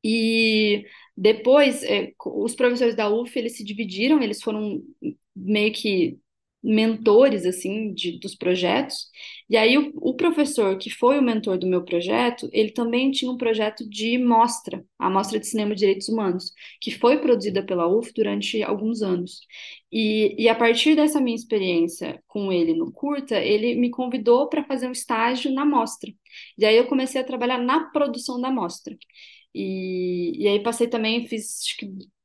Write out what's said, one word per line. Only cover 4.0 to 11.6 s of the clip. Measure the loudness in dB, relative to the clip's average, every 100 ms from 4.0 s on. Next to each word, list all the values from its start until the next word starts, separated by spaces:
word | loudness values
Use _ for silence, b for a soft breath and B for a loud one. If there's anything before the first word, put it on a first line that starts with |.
| 2 2
eles | 2 -4
foram | -6 -4 -4 -8 -12 -12 -12 -12 _ -14
meio | 0 2 2
que | 0 -2 0 0 -2 _ _ _ _
mentores, | 0 2 2 2 6 8 6 4 -2
assim, | -4 -6 -6 -6
de, | -6 -8 -8
dos | -12 -6
projetos. | -2 0 2 0 -2 -8 -14 B B B B
E | 2
aí | 4 4
o, | 0 -4
o | -6 0
professor | 0 2 0 2 0 0
que | -6
foi | 0 2 4
o |
mentor | 2 0 -2
do | -2